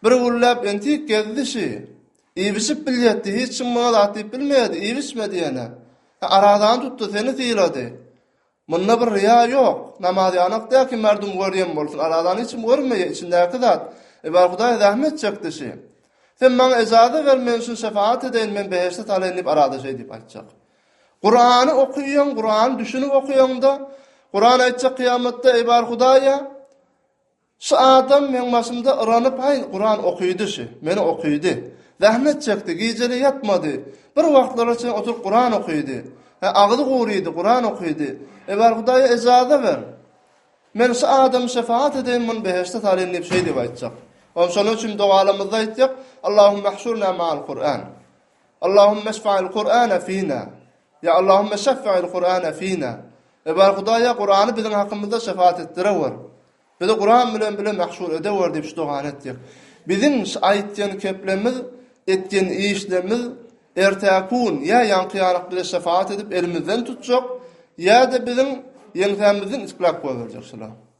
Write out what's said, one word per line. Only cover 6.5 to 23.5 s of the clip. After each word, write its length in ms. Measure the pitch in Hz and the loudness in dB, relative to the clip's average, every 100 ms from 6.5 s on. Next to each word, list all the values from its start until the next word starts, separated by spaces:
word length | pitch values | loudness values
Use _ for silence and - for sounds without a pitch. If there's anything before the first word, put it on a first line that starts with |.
| 208 214 247 | 6 4 2
tutdu, 220 | 269 - 208 | -2 -8 -6
seni 160 | 202 240 | -4 -4
syýlady. 560 | 262 247 220 175 135 120 - - _ _ _ _ _ _ | -4 -2 0 0 -2 -10 -12 -20 _ _ _ _ _ _
Munda 280 | 165 190 233 | -4 0 0
bir 80 | 240 202 | 0 0
riýa 220 | 202 240 240 | 4 4 4
ýok. 260 | 269 240 135 - - | 2 2 0 -8 -6
Namaz 340 | 180 185 185 185 | -2 0 0 2
ýanyk 280 | 180 220 220 | 0 -2 0
diýär 180 | 254 262 | 2 2
ki, 80 | 247 214 | 0 0
merdum 280 | 208 202 185 | 0 -2 -4
görýän 340 | 190 185 180 156 | -2 -2 -2 -2
bolsun. 240 | 147 151 | -6 -4
Aradan 380 | 156 165 170 196 | -2 0 0 -2
hiç 140 | 240 | -4
kim 100 | 233 220 | -8 0
görmeýär, 400 | 269 269 226 175 | 0 2 -2 -2
içindäki 440 | - 175 175 175 262 | -6 -2 0 0 2
zat. 240 | 240 170 - - - _ 156 | 0 0 -2 -18 -20 _ -2
E 80 | |
bar 180 | 170 180 | 2 2
Hudaý 220 | 180 240 226 | 2 -2 2
zähmet 360 | 202 208 311 302 | 2 2 -2 -2
çekdi 320 | 214 208 165 | -6 -6 -10
şi. 180 | 156 131 - - _ _ _ _ _ | -10 -12 -14 -20 _ _ _ _ _
Sen 120 | 254 | 2
maňa 240 | 247 254 247 | 4 4 4
ejaza 500 | 226 226 240 294 285 | 4 6 6 4 2
ber, 120 | 262 | 2
men 220 | 240 233 | 2 -2
şunu 180 | 233 233 | -4 -8
şefaat 460 | 220 202 208 247 | -4 0 0 0
edeýin, 280 | 262 233 214 | -2 -2 -2
men 200 | 208 196 | -4 -4
beheşde 300 | 180 180 175 | -2 -2 -4
talaýyn 320 | 214 190 185 180 | -4 -2 -2 -4
diýip 120 | 180 | -2
arada 300 | 151 139 135 | 2 2 0
şey 140 | 131 135 | -10 -10
diýip 140 | 107 113 | -12 -18
aýtjak. 320 | - 107 - _ _ _ _ _ _ _ | -18 -20 -20 _ _ _ _ _ _ _
Qur'any 480 | 196 240 240 240 262 277 | 2 6 6 6 4 2
okuýan, 460 | 269 294 277 285 285 233 | 0 0 -2 0 0 0
Qur'an 420 | 220 214 233 240 | -2 2 2 0
düşünüp 320 | 226 262 277 277 | -6 -4 0 0
okuýan 420 | 269 269 262 | 0 2 2